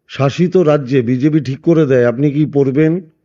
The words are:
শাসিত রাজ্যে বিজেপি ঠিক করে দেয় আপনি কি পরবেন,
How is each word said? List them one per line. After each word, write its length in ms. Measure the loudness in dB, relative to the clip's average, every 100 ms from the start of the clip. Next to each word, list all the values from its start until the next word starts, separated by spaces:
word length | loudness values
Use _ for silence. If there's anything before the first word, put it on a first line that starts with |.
| _
শাসিত 480 | -2 -2 0 0 2
রাজ্যে 460 | 2 0 0 -2
বিজেপি 380 | 0 0 0 0
ঠিক 200 | -4 -6
করে 260 | 0 0 2
দেয় 180 | 2
আপনি 260 | 2 0 -2
কি 160 | 0 -2
পরবেন, 640 | 0 0 0 0 -2 -8 _